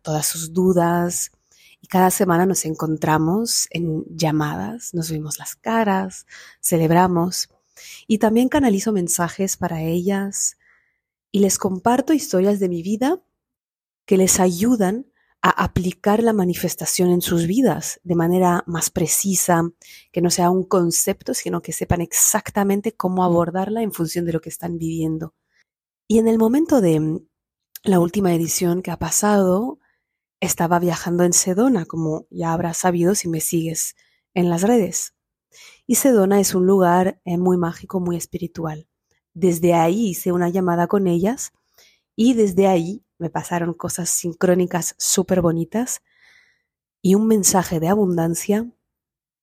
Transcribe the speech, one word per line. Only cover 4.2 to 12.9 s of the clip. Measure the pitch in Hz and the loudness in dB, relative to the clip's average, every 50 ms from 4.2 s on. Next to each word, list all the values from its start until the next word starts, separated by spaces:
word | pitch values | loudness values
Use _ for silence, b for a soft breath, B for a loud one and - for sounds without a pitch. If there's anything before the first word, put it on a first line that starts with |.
| 170 156 151 151 151 147 151 180 190 214 226 240 - - - | -2 0 0 0 -2 -2 -4 -6 -8 -8 -10 -10 -12 -8 -8
nos | 170 160 165 | -6 -6 -6
vemos | 160 151 156 151 - - | -6 -8 -8 -8 -10 -10
las | 147 - - | -12 -14 -16
caras, | - - 226 226 226 220 208 190 190 190 190 - - B B B B B B B B | -10 -6 -2 -2 0 0 0 0 -2 -2 -6 -10 -16 B B B B B B B B
celebramos, | - - 180 165 165 160 165 175 185 185 180 170 170 180 - - - - _ _ _ _ B B B B B B B | -4 0 2 2 4 4 4 4 4 4 2 0 0 -2 -4 -6 -8 -10 _ _ _ _ B B B B B B B
y | - 220 208 | -2 0 2
también | 233 214 220 233 254 254 | 2 2 2 2 2 2
canalizo | - 302 277 240 196 196 - 226 | 2 2 2 2 2 0 0 -2
mensajes | 214 190 175 165 - - 175 165 - - 190 190 - | -2 -2 -2 -2 -2 -4 -4 -4 -4 -4 -4 -4 -4
para | - 180 175 170 160 | -4 -6 -6 -4 -4
ellas, | 160 160 165 175 175 196 202 196 196 196 196 - - - - _ _ _ _ _ _ _ _ _ _ _ _ _ _ _ | -4 -2 -2 -2 -2 -2 -2 -2 -4 -6 -6 -6 -6 -6 -6 _ _ _ _ _ _ _ _ _ _ _ _ _ _ _
y | - 196 | 0 2
les | 196 190 - - | 2 2 2 0
comparto | - 190 190 180 - 233 247 254 262 - | -4 -4 -4 -2 0 2 2 2 2 2
historias | 320 269 - - - 180 185 202 208 196 | 0 0 0 0 0 2 2 2 2 0
de | 196 180 | 0 -2
mi | 175 170 | -2 -4
vida | 165 196 | -4 -4